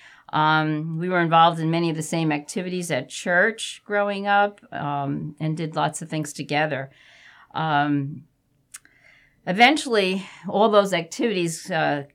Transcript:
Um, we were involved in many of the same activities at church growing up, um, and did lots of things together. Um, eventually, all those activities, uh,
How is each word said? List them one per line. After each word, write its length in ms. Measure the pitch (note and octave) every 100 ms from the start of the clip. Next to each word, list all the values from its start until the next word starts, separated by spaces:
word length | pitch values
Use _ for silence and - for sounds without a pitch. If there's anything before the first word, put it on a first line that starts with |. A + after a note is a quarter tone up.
| - - -
Um, 640 | D3+ D#3 D#3 D#3 D3+ E3 D#3+
we 100 | F3+
were 140 | F3+
involved 400 | E3+ E3 E3 E3
in 100 | D#3+
many 180 | E3 E3+
of 60 | D#3+
the 60 |
same 300 | D#3 E3+ D#3+
activities 580 | D3 D3 G#3 F3+ F3+ E3+
at 160 | C3 -
church 720 | - F#3+ F3 G#3+ A3 - - -
growing 420 | G#3 G3+ G3 G3+
up, 320 | G3+ G#3 G3+ -
um, 640 | - D3 C#3+ C#3 D3 D3+ D3+
and 160 | D#3+ D#3
did 220 | D#3+ D#3
lots 240 | D#3 D#3
of 80 | D#3+
things 240 | D#3 D3
together. 580 | - C#3 D3 D3+ C3 C3+ _ - - - - - -
Um, 680 | D#3+ D3+ D3 C#3+ C#3 D#3 - _ _ _ _ - _ _ _ _ _ _ -
eventually, 800 | F#3 B3 D4+ C4+ A3 F#3 F#3+ F#3+ - F3+
all 220 | G3+ A3
those 240 | G#3 G3
activities, 760 | E3+ E3 - A#3 F#3+ E3+ E3 -
uh, 340 | E3 D3+ C#3+ C#3